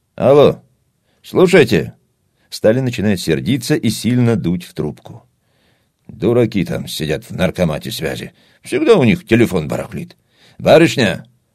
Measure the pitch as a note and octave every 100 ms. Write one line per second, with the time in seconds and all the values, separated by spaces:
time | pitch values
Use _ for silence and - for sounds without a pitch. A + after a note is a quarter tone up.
0 | _ - G#2+ D3 A#2 - _ _ _ _
1 | _ _ - - F3+ F3+ C#3+ E2+ A#1+ -
2 | _ _ _ _ _ - G#2+ A#2+ C3 A#2+
3 | G2+ F#2+ - D2 C2+ C3 - D3+ A2+ G#2+
4 | A2 B2 A#2 A2+ E2 F2+ - - D2+ B1+
5 | - A#2 _ _ _ _ _ _ _ _
6 | - - G2 A#2+ A2+ G2+ E2 C#2+ C#2 -
7 | D#2 D2 - - F2+ - D#2+ D2 C2+ -
8 | D2+ B1 - _ _ _ - C4 D4+ G#3+
9 | A#2+ F2 - A#2 G2+ F#2 D2 C2+ - C#2
10 | - _ _ _ _ - F2 D3 D#3+ -
11 | G#2 D2+ - _ _